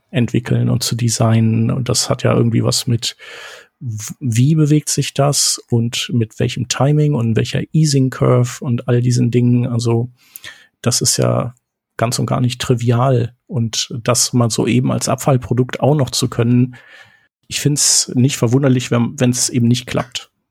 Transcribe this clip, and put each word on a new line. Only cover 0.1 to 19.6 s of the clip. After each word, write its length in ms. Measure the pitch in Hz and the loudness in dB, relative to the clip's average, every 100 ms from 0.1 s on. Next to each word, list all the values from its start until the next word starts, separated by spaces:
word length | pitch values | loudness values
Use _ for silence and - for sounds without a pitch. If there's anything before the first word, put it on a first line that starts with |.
entwickeln 580 | 123 113 127 - 120 120 | -2 0 -2 0 0 0
und 120 | 123 | 0
zu 140 | - 117 | -2 -2
designen. 720 | 117 - 113 113 113 113 113 | -2 0 2 4 2 2 0
Und 180 | 135 120 | -2 -2
das 200 | 120 - | -2 -2
hat 120 | 123 | -2
ja 100 | 120 | 0
irgendwie 300 | 120 117 117 | 2 2 0
was 220 | 120 - 127 | 0 -2 -2
mit, 300 | 117 - - - - - - - - | -2 -4 -10 -18 -20 -20 -20 -20 -14
w-, 360 | 127 107 - - | -10 -10 -12 -6
wie 360 | 131 110 139 | -2 2 4
bewegt 340 | 160 147 151 - | 4 4 2 0
sich 260 | 147 - | -4 -2
das 460 | - 143 - - - - | 0 0 0 -2 -4 -2
und 400 | 117 117 - - | 0 0 -4 -4
mit 260 | 117 110 - | -2 -2 -2
welchem 260 | 123 - 120 | -4 -4 -4
Timing 460 | - 139 151 147 | 0 2 2 2
und 220 | 143 117 113 | 0 0 0
welcher 260 | 117 - - | 0 -4 -2
Easing 380 | 160 156 139 131 | 0 2 2 0
Curve 540 | - 131 123 123 - | 0 2 2 0 -4
und 240 | 151 117 - | -4 -4 0
all 120 | 120 | 0
diesen 280 | 127 123 120 | 2 2 2
Dingen. 360 | 123 120 123 123 | 2 2 2 0
Also 420 | 117 117 117 123 _ _ - - - _ _ | -2 0 0 -2 _ _ -20 -20 -20 _ _
das 180 | - - | -2 0
ist 160 | 139 - | 0 0
ja 360 | 60 62 123 - _ _ _ - | 0 0 -4 -10 _ _ _ -4
ganz 220 | 117 - | -2 -2
und 80 | 120 | -2
gar 140 | 135 | 0
nicht 200 | 123 - | 0 -2
trivial. 720 | - 117 117 117 135 120 117 - - | -2 0 2 2 2 0 -2 -8 -8
Und 460 | 147 113 - - 120 | -4 -4 -4 -6 -6
das 300 | 123 120 - | -2 0 0
mal 180 | 123 117 | 2 2
so 160 | - - | 0 0
eben 240 | 120 131 | 2 0
als 160 | 120 - | -2 -2
Abfallprodukt 720 | 113 151 127 - 123 127 - | -2 0 0 0 -2 -2 0
auch 140 | 135 | 0
noch 160 | 151 123 | 2 0
zu 180 | - 127 | -2 -4
können, 480 | - 117 123 123 123 - - - _ _ _ - | 0 2 2 2 -4 -20 -20 -20 _ _ _ -12
ich 120 | - | -4
find's 500 | 143 147 - - - | -2 0 0 0 0
nicht 220 | 123 135 - | 2 2 2
verwunderlich, 540 | 117 135 139 127 - | 0 2 2 2 0
wenn, 280 | 120 117 - | 0 0 0
wenn's 280 | 123 123 - | 0 0 -2
eben 200 | 123 | 0